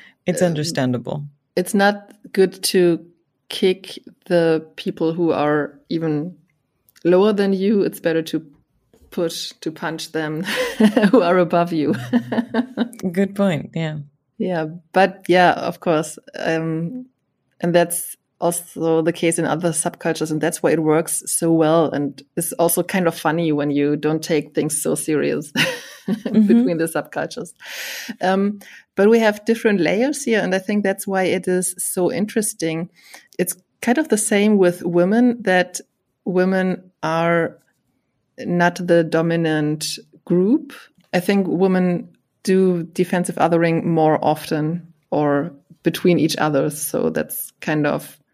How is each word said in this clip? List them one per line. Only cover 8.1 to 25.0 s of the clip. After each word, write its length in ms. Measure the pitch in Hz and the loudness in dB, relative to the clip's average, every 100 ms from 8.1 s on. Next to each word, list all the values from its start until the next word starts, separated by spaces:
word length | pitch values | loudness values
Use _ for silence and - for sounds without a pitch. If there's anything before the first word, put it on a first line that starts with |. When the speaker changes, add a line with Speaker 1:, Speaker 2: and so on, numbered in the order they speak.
| 160 | -2
Speaker 2:
to 220 | 165 156 - _ _ _ _ _ _ | -2 -6 -8 _ _ _ _ _ _
push, 400 | - 170 - - - | -6 -4 -4 -12 -10
to 100 | 165 | -10
punch 400 | 156 170 156 - | -8 -8 -8 -8
them 300 | 160 156 156 | -6 -6 -6
<laughs> 680 | 190 508 480 - 214 220 208 | -6 -4 -6 2 2 4 4
who 100 | 247 | 4
are 160 | 175 185 | 4 2
above 360 | 170 170 175 | 2 2 0
you. 200 | 170 139 - - 240 - 220 - | 0 -2 -2 -2 -2 -2 -4 -2
<laughs> 600 | 226 - - - - 185 | -4 -4 -6 -6 -6 -6
Speaker 1:
Good 240 | 170 196 196 | -2 -2 0
point. 360 | 202 151 - 165 | 0 0 -4 -6
Yeah. 220 | 160 156 147 _ _ _ | -6 -6 -12 _ _ _
Speaker 2:
Yeah. 280 | 185 170 156 175 - | -4 -2 -4 -8 -4
But 320 | 185 190 - - | 2 2 0 2
yeah, 240 | 180 175 | 4 6
of 280 | - - 170 | 4 -4 -6
course. 360 | - 156 151 - - - | -2 0 -2 -10 -18 -8
Um, 640 | - 160 165 160 165 254 254 _ _ _ _ _ | -4 -2 -2 -4 -6 -10 -16 _ _ _ _ _
and 160 | 175 170 | 0 2
that's 400 | 175 - - - _ _ | 2 -2 -10 -16 _ _
also 600 | 175 175 - - 165 160 | -4 -4 -10 -6 0 2
the 100 | 160 | 0
case 240 | 165 165 165 | 0 -2 0
in 80 | 156 | -2
other 240 | 151 175 | -2 -2
subcultures. 600 | 156 170 - 165 156 160 | -2 -4 -4 -6 -4 -4
And 100 | 156 | -2
that's 220 | 160 - | -2 -2
why 80 | 160 | 0
it 100 | 156 | 2
works 400 | 156 156 160 - - | 2 2 0 -6 -6
so 240 | - 170 | -2 2
well 380 | 160 156 165 156 | 2 4 4 2
and 300 | 143 143 - - - | 0 -4 -8 -10 -8
is 180 | 170 | -8
also 280 | - 170 180 | -2 0 0
kind 260 | 175 196 170 | -2 0 0
of 80 | 170 | 0
funny 360 | 165 160 165 | -2 0 0
when 180 | 147 147 | 0 0
you 240 | 143 143 147 | 0 0 0
don't 260 | 151 156 | -2 -2
take 320 | 156 156 151 - | -2 -2 -2 -4
things 260 | 151 - | -2 -4
so 140 | 160 | -4
serious 560 | 151 | -4